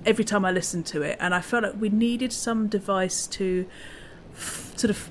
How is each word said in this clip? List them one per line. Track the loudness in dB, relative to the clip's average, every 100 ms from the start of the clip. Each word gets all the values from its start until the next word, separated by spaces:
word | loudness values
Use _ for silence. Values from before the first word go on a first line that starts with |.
| 2
every | 4 4
time | 2
I | 4
listened | 2 0 -4 -2
to | -2
it. | -2 0
And | 0
I | 0
felt | 2 0
like | 0 0
we | 2
needed | 4 4 2 -2
some | -2 0 2 2
device | 0 2 2 2 0 -4
to | -2 0 0 -2 -8 -14 -14 -16 -18 -16 -10
f-, | -8 -8 -8 0
sort | 2
of | 2 -2